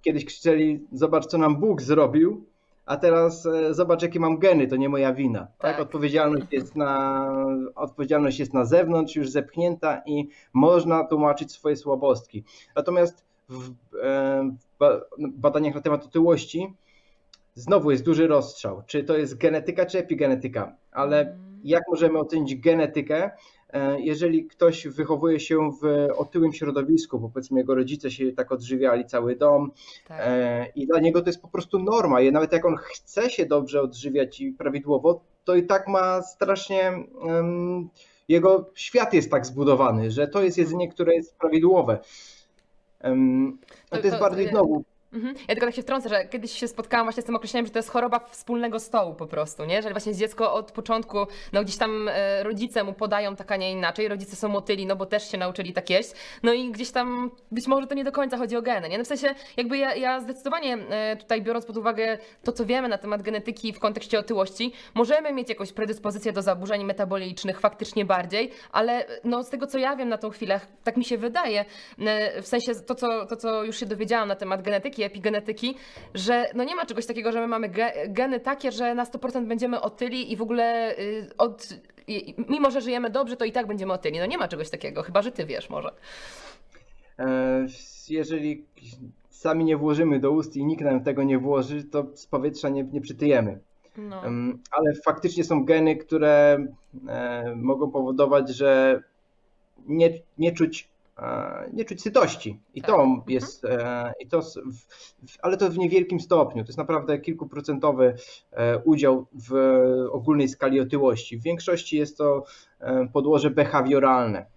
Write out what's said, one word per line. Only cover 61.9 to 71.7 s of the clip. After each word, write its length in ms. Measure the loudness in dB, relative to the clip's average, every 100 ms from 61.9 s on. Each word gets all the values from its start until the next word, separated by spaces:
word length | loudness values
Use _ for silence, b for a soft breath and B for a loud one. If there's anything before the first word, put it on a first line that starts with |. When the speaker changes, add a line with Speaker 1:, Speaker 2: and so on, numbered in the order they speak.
| -2 -2 -4 B B
Speaker 2:
to, 80 | -6
co 140 | -4 -2
wiemy 220 | -2 -2
na 100 | -4
temat 240 | -4 -6
genetyki 500 | -4 -6 -8 -8 -8
w 60 | -4
kontekście 380 | -4 -4 -2 -2
otyłości, 540 | 0 -2 -2 -2 -8 B B
możemy 380 | -2 2 2 0
mieć 160 | -6 -6
jakąś 240 | -8 -8
predyspozycję 600 | -6 -6 -4 -6 -4 -4
do 100 | -2
zaburzeń 420 | 0 -2 -2 -4
metabolicznych 760 | -4 -4 -4 -4 -6 -8 -8 0
faktycznie 440 | -2 -2 -6 -4
bardziej, 460 | 0 0 0 -4 -4 B B
ale, 340 | 0 0 -2 -6 -6
no 180 | -4 -4
z 80 | -4
tego, 160 | -8 -6
co 120 | -2
ja 180 | -2 -2
wiem 120 | -4
na 100 | -4
tą 120 | -6
chwilę, 300 | -10 -4 -4 -4 _
tak 120 | -4 -2
mi 80 |
się 140 | -2 -4
wydaje, 460 | -2 -2 -2 -2 -4